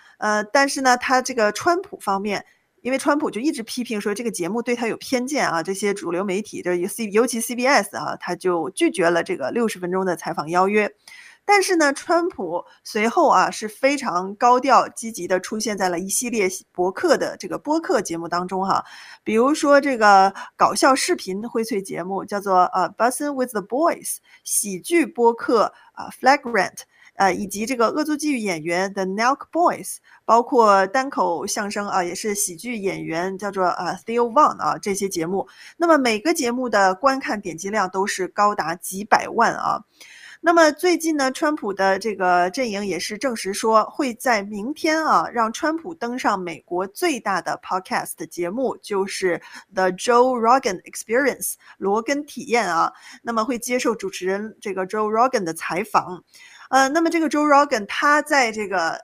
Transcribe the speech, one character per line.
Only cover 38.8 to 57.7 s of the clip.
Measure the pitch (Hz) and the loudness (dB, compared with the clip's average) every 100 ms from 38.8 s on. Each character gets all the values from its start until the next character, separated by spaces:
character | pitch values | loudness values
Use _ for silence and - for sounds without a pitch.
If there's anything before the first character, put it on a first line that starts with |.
| - 185 | -8 -10
百 | 208 - 135 | 2 2 2
万 | 208 214 - | 2 2 2
啊。 | - - - _ - - - - | -2 -4 -6 _ -20 -20 -20 -2
那 | 320 | 4
么 | 339 311 | 6 6
最 | 294 359 330 | 4 0 0
近 | 330 302 | 0 0
呢， | 262 | 0
川 | 262 302 302 | 0 -2 -2
普 | 214 | -4
的 | 196 190 190 | 0 2 2
这 | 226 190 | -2 -2
个 | 185 180 180 | 2 4 2
阵 | 226 247 | 0 -4
营 | 202 | -4
也 | 208 165 | -4 -4
是 | - 208 | -6 -6
证 | 277 233 | -6 -4
实 | 190 | -6
说， | 196 226 220 202 | -4 2 4 4
会 | - 277 214 | -2 -4 -2
在 | 262 220 | 0 0
明 | 202 214 226 | 0 -8 -8
天 | 302 320 311 302 | -4 0 0 4
啊， | 196 165 | 2 2
让 | 233 220 | -2 -2
川 | - 311 320 | -2 -4 -4
普 | 196 | -8
登 | 165 233 247 | -8 -6 -2
上 | 262 202 | -2 -2
美 | 175 165 | -4 -10
国 | - 180 190 | -6 -4 -4
最 | - 359 254 | -2 -2 -2
大 | 214 185 | -2 -2
的 | 156 147 | -2 -6
podcast | - 185 185 208 - - 160 | -6 -6 -4 -6 -6 -10 -12
节 | - 175 | -6 -6
目， | 226 247 - | -2 -4 -4
就 | - 202 190 | -6 -4 -4
是 | - 185 165 - - - | -2 -2 -2 -6 -20 -10
The | - 185 | -2 0
Joe | 185 - 240 254 247 | 0 2 4 4 4
Rogan | 226 262 240 180 | 4 4 2 -4
Experience， | - - - 233 277 180 - - _ - | -8 -16 -4 0 0 -2 -8 -10 _ -6
罗 | 196 214 | -2 0
根 | 226 285 285 | 0 -4 -6
体 | - 240 | -12 -2
验 | 233 190 | -2 0
啊。 | 165 165 - - - | 0 0 -2 -18 -14
那 | - | -6
么 | 226 220 | -4 -2
会 | 240 | -4
接 | - 247 | -2 -2
受 | 247 | 0
主 | 220 190 | -2 -6
持 | - 185 | -6 -4
人 | 196 220 - | -4 -6 -10
这 | 214 | -8
个 | 190 185 | -6 -4
Joe | 214 214 | -2 -2
Rogan | 220 254 240 | 2 2 2
的 | 170 | -4
采 | 160 - 170 | -6 -6 -6
访。 | 214 180 143 180 - - - - - | -2 -2 -2 -10 -16 -20 -20 -20 -2
呃， | 269 269 | 2 2
那 | 311 | 2
么 | 330 | 0
这 | 339 | 0
个 | 302 | 0
Joe | 294 302 | 0 4
Rogan， | 285 285 | 4 4